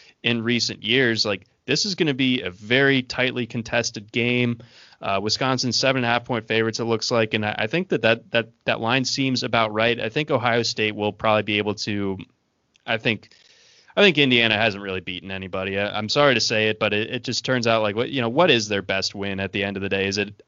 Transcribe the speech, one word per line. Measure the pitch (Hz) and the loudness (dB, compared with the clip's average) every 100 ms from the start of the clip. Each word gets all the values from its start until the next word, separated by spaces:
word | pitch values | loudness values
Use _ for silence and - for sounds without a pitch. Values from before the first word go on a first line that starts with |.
| - _ | -20 _
in | - 120 | -2 0
recent | 113 120 - 95 | 0 0 -2 -4
years, | 101 127 123 110 107 | 0 2 2 2 -2
like, | 98 - _ - | -4 -8 _ -4
this | 151 208 | -2 -2
is | |
gonna | 180 165 131 | -2 0 2
be | 131 127 | 0 0
a | 92 | -4
very | 90 104 127 139 135 | -8 0 2 4 2
tightly | 127 - 127 123 117 | 0 -2 -2 -2 -6
contested | 123 110 120 113 110 101 | -6 -2 -2 -2 -6 -6
game. | 120 120 123 120 117 - - - - | -2 0 2 0 -4 -10 -20 -20 -10
Uh, | 107 98 | -4 -2
Wisconsin | 107 - 131 131 127 | -2 -2 0 0 -2
seven | - 131 131 | 0 0 0
and | 117 | 0
a | |
half | 120 120 | 0 -2
point | 117 - | -4 -2
favorites, | 113 113 110 | 0 0 -2
it | 117 | -2
looks | 113 - | -2 0
like, | 120 110 110 | 0 0 0
and | 107 | -2
I, | - | -4
I | 110 | -2
think | 165 185 | -2 -2
that, | 147 | 0
that, | 113 117 - | 2 0 0
that, | 117 113 _ - | -2 -2 _ -4
that | 113 | -2
line | 113 131 127 | 0 0 0
seems | - 135 123 | -2 -2 -2
about | 127 117 113 | 0 0 2
right. | 107 117 117 | 2 0 0
I | 107 | -2
think | 151 151 | -4 -2
Ohio | 135 120 117 | 0 2 0
State | 113 - 110 104 | 0 0 -2 0
will | 104 | -2
probably | 98 113 107 | 0 2 2
be | 101 104 | 2 0
able | 104 101 | 0 -4
to, | - 101 98 95 - _ _ _ _ _ - | -4 -4 -4 -6 -10 _ _ _ _ _ -4
I | 113 | -2
think, | 120 107 - _ _ _ _ _ _ - | 0 -2 -6 _ _ _ _ _ _ 4
I | |
think | 202 147 | 6 6
Indiana | 139 123 113 107 | 6 6 4 2
hasn't | 113 98 | 0 0
really | 101 95 | -6 -6
beaten | 90 90 95 | -8 -10 -10
anybody. | 95 95 95 95 98 | -10 -8 -6 -4 -2
I, | 104 104 | -2 -4
I'm | 107 | -2
sorry | 147 147 | 2 4
to | 117 | 4
say | - 110 110 | 0 0 0
it, | 107 | 0
but | 107 | 0
it, | 104 110 | 0 -2
it | 123 | -6
just | - 113 - | -6 -4 -2
turns | 127 117 | 0 2
out, | 113 | 2
like, | 107 104 | 0 -2
what, | 127 | -2
you | 139 | -2
know, | 117 | 0
what | 131 175 | 4 4
is | 120 104 | 4 2
their | 101 | -2
best | 95 95 - | -2 -2 -4
win | 101 98 95 | -4 -6 -4
at | 95 | -4
the | 98 | -2
end | 98 98 | -4 -4
of | |
the | 98 | -2
day? | 98 98 | 0 0
Is | 98 | 0
it | 101 101 | -4 -8